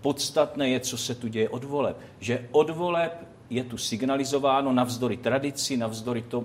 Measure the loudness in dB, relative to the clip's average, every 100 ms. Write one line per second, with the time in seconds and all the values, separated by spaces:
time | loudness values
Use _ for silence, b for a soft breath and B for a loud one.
0 | -2 0 0 2 2 2 0 0 -2 -6
1 | -6 -4 -4 0 0 -2 -4 0 0 -2
2 | B B -2 -2 2 4 4 2 0 2
3 | 0 -4 -14 -18 -6 -4 -4 -6 -4 -2
4 | 0 0 2 2 4 4 4 2 2 0
5 | -2 0 0 0 0 -4 -2 -2 -2 -4
6 | -4 -4 -2 -6